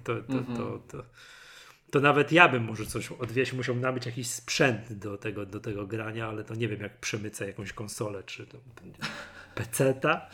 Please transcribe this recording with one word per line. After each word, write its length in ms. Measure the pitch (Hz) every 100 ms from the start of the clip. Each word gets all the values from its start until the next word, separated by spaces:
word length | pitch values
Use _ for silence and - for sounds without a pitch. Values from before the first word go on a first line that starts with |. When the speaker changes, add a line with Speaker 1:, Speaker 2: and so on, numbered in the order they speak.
Speaker 1:
To, 100 | -
to, 180 | 110 113
Speaker 2:
Mhm. 240 | 131 123 120
Speaker 1:
to, 220 | 107 104 -
to, 160 | - - - - - - - - - _
to 100 | 143
nawet 320 | 139 143 143
ja 160 | 160 170
bym 160 | 123
może 220 | 113 107 107
coś 260 | 117 -
odwiesił, 440 | - 127 117 123 127
musiał 200 | 123 123
nabyć 300 | 127 127 120
jakiś 240 | 117 120
sprzęt 640 | - - - 139 107 -
do 260 | 104 104 101
tego, 280 | 110 101 98
do 140 | 104
tego 260 | 117 101 98
grania, 400 | 113 110 110 110
ale 160 | 107
to 100 | 104
nie 140 | 113 113
wiem, 120 | 104
jak 200 | 101 -
przemycę 460 | - 110 104 - 101
jakąś 260 | 95 98
konsolę, 500 | - 104 - 107 98
czy 240 | - - -
to 120 | 120 - -
będzie 160 | - - - - - - -
peceta, 640 | - - - 135 131 151 185 -